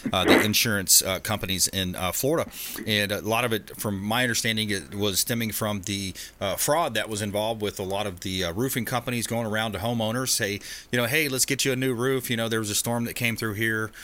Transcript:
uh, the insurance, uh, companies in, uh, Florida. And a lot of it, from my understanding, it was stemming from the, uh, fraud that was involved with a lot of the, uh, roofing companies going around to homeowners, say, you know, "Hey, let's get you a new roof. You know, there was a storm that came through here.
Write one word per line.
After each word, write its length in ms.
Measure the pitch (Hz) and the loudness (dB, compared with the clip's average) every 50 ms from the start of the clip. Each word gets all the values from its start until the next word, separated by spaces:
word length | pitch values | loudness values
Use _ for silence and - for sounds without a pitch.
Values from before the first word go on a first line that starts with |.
| - 233 - | -6 0 2
uh, 120 | 95 90 | 2 6
the 160 | 85 - - - | 6 6 6 6
insurance, 580 | 107 101 - - 120 107 101 92 85 - - - | 4 4 4 4 4 2 0 4 6 6 6 6
uh, 160 | 92 95 85 | 4 0 -2
companies 480 | - - 107 98 - 95 95 90 - | -2 -2 -2 -2 -2 -2 0 2 0
in, 300 | - - 98 95 90 92 | 0 0 0 -2 -2 -2
uh, 160 | - 92 90 87 | -2 -2 -2 -2
Florida. 360 | - - 131 160 160 107 - - - - - - - - | 0 0 2 2 2 0 -4 -6 -12 -10 -8 -8 -6 -2
And 240 | 110 107 104 104 98 | 0 2 2 2 2
a 100 | 104 95 | 0 -2
lot 240 | 76 104 110 113 123 | -2 0 0 2 2
of 80 | 120 113 | 2 0
it, 240 | 104 87 - - | -2 -4 -6 -10
from 240 | - - 113 101 95 | -6 -4 -2 -2 -2
my 220 | 98 104 110 123 127 | -2 0 0 2 2
understanding, 480 | 123 113 - - 117 110 110 110 104 | 2 2 0 0 0 0 0 0 0
it 240 | 101 95 76 65 - | -2 -4 -4 -6 -6
was 240 | 101 101 104 95 92 | -2 0 0 2 2
stemming 320 | - - 123 117 117 110 | 0 0 0 -2 -2 -2
from 320 | 101 - 113 107 104 101 87 | -2 -2 -2 -2 -2 -2 -2
the, 320 | 101 101 98 98 92 90 - - - - - | -2 -2 -2 -2 -4 -6 -8 -12 -14 -10 -4
uh, 140 | 101 98 92 | -2 -2 -2
fraud 400 | - - - 143 165 170 147 113 | 0 2 2 2 2 2 0 0
that 140 | 110 101 95 | -2 -2 -2
was 120 | 110 101 | -2 -4
involved 400 | 110 101 95 104 107 110 117 110 | -2 -2 0 0 0 0 -2 -2
with 200 | 104 101 - - | -2 -4 -2 -2
a 20 | 101 | -4
lot 240 | 92 95 98 104 | -2 -2 -2 -2
of 140 | 104 90 87 | -2 -4 -6
the, 240 | - 95 92 92 90 | -6 -4 -2 0 0
uh, 80 | 85 85 | -2 0
roofing 320 | 98 127 135 - 135 113 | 0 0 0 0 -2 -2
companies 420 | - 127 120 120 - 123 120 107 | -2 -2 -4 -2 -2 -2 -2 -2
going 220 | - 117 117 117 110 | -2 -2 -2 -2 0
around 240 | 104 110 110 113 98 | 0 0 -2 -2 -2
to 60 | 87 | -2
homeowners, 480 | 95 117 120 117 110 107 113 127 131 123 | -2 -2 0 0 0 0 0 0 0 0
say, 320 | - - 117 98 101 101 - - - - - - - | 0 0 0 0 -2 -4 -6 -10 -14 -14 -8 -2 0
you 40 | |
know, 100 | 123 120 | 0 2
"Hey, 220 | 110 131 156 156 143 | 2 2 2 2 2
let's 160 | 131 127 - | 2 0 0
get 200 | - 139 123 - | 0 2 0 2
you 80 | 135 127 | 2 2
a 40 | |
new 180 | 127 131 131 127 | 2 2 0 0
roof. 360 | 110 123 131 135 131 123 - | 2 2 2 0 0 0 0
You 60 | 123 | 0
know, 120 | 113 113 113 | 0 0 2
there 120 | 113 113 | 0 0
was 100 | 110 104 | 0 0
a 60 | 104 | 0
storm 300 | - - 120 120 120 117 | 0 2 2 0 0 0
that 80 | 113 - | -2 -4
came 200 | - 123 117 113 | -2 0 0 0
through 200 | 101 117 113 104 | 0 -2 -2 0
here. 360 | 104 113 113 113 110 110 107 - - | 0 0 2 2 0 -2 -4 -6 -12